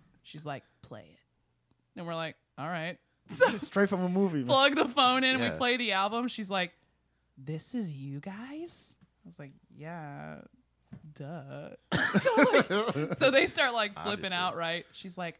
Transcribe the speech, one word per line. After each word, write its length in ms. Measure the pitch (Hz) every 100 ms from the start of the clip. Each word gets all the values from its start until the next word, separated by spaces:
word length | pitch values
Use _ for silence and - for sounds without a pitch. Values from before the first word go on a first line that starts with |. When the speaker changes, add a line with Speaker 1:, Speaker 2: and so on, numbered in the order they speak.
| _ _
Speaker 1:
She's 240 | - 151 147
like, 180 | 135 - _
"Play 320 | - 110 82 -
it." 840 | _ _ _ _ _ _ _ -
And 80 | 170
we're 80 | 165
like, 200 | 160 - _ -
"All 100 | 147
right." 280 | 175 160 180
<laughs> 40 | _ _ -
So 160 | - 494 220
Speaker 2:
Straight 320 | - 196 202
from 140 | 196
a 40 | 180
movie, 280 | 185 196 156
man. 100 | 123
Speaker 1:
plug 280 | 269 277 277
the 120 | 302
phone 360 | 247 254 254 262
in 60 |
and 80 | 262
we 60 | 233
Speaker 3:
Yeah. 100 | -
Speaker 1:
play 200 | 247 247
the 160 | 240
album. 340 | 190 196 233 247
She's 240 | 233 196
like, 220 | 190 175 - _ _ _ _ _ -
"This 340 | 135 156 -
is 180 | 247 190
you 280 | 139 135 139
guys?" 760 | 170 196 247 302 339 - - - - _ -
I 40 |
was 100 | 170
like, 120 | 143 139 _ -
"Yeah, 680 | 151 170 151 143 78 78 - _ _ _ _ - 156 147
duh." 540 | 139 165 139 139 147 - -
<laughs> 280 | - - 202
So, 100 | 523 453 277
like, 640 | 285 - 196 226 147 151 185
so 140 | 269
they 160 | 269 -
start, 260 | - 277
like, 200 | 233 208 196
flipping 360 | 170 208 196
Speaker 3:
Obviously. 40 | 180
Speaker 1:
out, 180 | 180 170
right? 300 | 165 170 -
She's 260 | - 196 175
like, 220 | 175 160